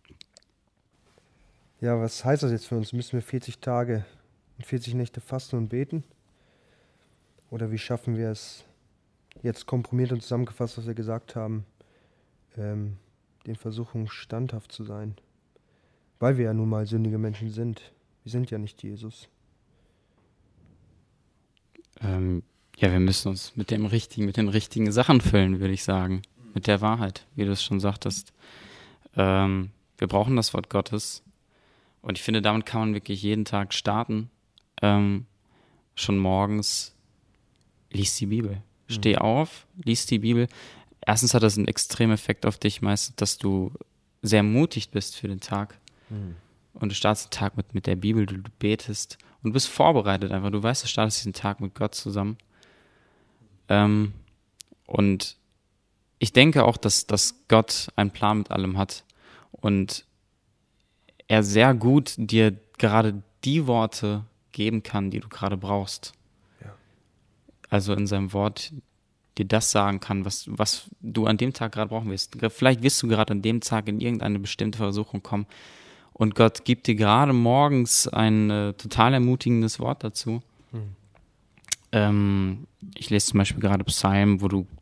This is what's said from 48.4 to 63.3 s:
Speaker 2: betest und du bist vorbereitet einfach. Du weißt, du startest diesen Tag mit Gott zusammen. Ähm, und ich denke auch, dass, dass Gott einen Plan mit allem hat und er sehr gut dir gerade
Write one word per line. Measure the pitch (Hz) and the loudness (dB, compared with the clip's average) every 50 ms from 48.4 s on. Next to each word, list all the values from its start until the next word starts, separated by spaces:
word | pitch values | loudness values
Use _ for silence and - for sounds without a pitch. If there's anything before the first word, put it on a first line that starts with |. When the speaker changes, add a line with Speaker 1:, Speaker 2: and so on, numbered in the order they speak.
| 98 107 - _ | -12 -14 -8 _
Speaker 2:
betest | - 104 107 110 - - 104 - - - - - _ _ _ _ - | 0 0 0 0 -2 -8 -8 -8 -10 -10 -14 -20 _ _ _ _ -4
und | 113 | -2
du | 107 | 0
bist | 135 - | 0 0
vorbereitet | - - - - 160 165 131 98 101 98 95 98 98 | 0 0 4 4 4 4 4 2 2 0 0 0 -2
einfach. | 98 95 95 101 101 | -2 -2 -2 -2 -2
Du | 104 101 | 0 0
weißt, | 113 127 - - | 0 -2 -2 -4
du | - | -4
startest | - - 110 110 104 - | -2 0 0 0 -2 -4
diesen | - 101 92 | -6 -8 -8
Tag | - - 101 101 - | -6 -4 -4 -4 -4
mit | 98 98 - | -6 -10 -6
Gott | - 110 104 - | -4 -6 -4 -4
zusammen. | - - - 98 101 98 104 110 - _ _ _ _ _ _ _ _ _ _ _ _ _ _ _ _ _ _ _ _ _ _ _ _ _ - | -6 -8 -6 -4 -4 -4 -4 -6 -8 _ _ _ _ _ _ _ _ _ _ _ _ _ _ _ _ _ _ _ _ _ _ _ _ _ 2
Ähm, | 101 104 104 104 104 104 107 101 104 - - _ _ _ _ _ _ - - - - _ _ | 4 4 6 6 4 2 2 -2 -4 -10 -18 _ _ _ _ _ _ -20 -20 -20 -20 _ _
und | - - - 101 98 98 95 - - - - _ _ _ _ _ _ _ _ _ _ _ _ _ _ _ _ | -4 0 2 4 4 2 0 -2 -8 -10 -16 _ _ _ _ _ _ _ _ _ _ _ _ _ _ _ _
ich | - 107 - | -2 4 6
denke | 123 135 160 156 147 120 | 8 8 8 8 6 6
auch, | - 113 | 6 4
dass, | - - 107 - - - - | 2 0 0 0 0 0 0
dass | 104 101 - - - - _ - | 0 0 0 0 -2 -6 _ 4
Gott | 113 110 113 - - - - - - | 6 6 6 4 -2 -6 -6 -4 -2
einen | - 104 101 - | -2 0 0 0
Plan | - - 104 107 107 | 0 0 0 0 0
mit | 101 - - | -2 -2 -4
allem | - 95 95 92 95 | -2 -2 -2 -2 -2
hat | 98 - - - - _ _ _ _ - - - - _ | -2 -4 -4 -10 -16 _ _ _ _ -20 -20 -20 -20 _
und | - - - 107 101 98 95 95 - - - _ _ _ _ _ _ _ _ _ _ _ _ _ _ _ _ _ _ _ _ _ _ - - - | -14 -4 0 2 2 2 0 -2 -4 -10 -12 _ _ _ _ _ _ _ _ _ _ _ _ _ _ _ _ _ _ _ _ _ _ -20 -2 2
er | 107 110 104 | 2 2 4
sehr | 101 101 107 117 135 131 | 4 4 6 6 6 6
gut | 117 107 120 135 147 135 - - - | 4 4 4 4 4 4 2 -4 -6
dir | 117 104 113 113 110 107 98 101 - _ _ - | -4 0 4 4 6 4 4 0 -8 _ _ 0
gerade | - 110 104 113 110 110 101 101 98 - | 0 4 4 4 4 2 0 -4 -10 -16